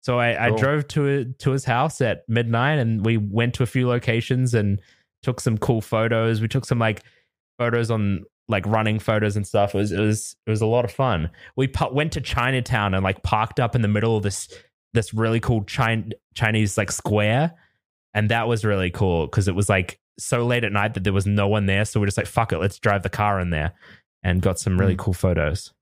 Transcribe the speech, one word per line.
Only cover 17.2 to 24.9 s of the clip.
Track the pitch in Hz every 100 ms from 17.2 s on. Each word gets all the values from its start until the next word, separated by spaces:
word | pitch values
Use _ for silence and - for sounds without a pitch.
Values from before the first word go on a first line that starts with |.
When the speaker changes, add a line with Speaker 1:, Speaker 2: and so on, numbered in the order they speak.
| 104 120 160 - _ _ _ _ _
Speaker 1:
And | 104 107
that | 113 113
was | 117
really | 107 101 92
cool | - 98 85 76
'cause | - 98
it | 90
was, | 104
like, | 98 90 - _ -
so | - 123 120
late | 120
at | 113
night | 101 104
that | 110
there | 95
was | 98 98
no | 101 101
one | 107 101
there. | 98
So | 107 -
we're | 101
just | 101
like, | -
"Fuck | - 113
it, | 85
let's | 95 -
drive | - 101
the | 95
car | - 104 98
in | 90
there," | 80 78 - - - _ _
and | 90 92
got | 92 90
some | - 90
really | 95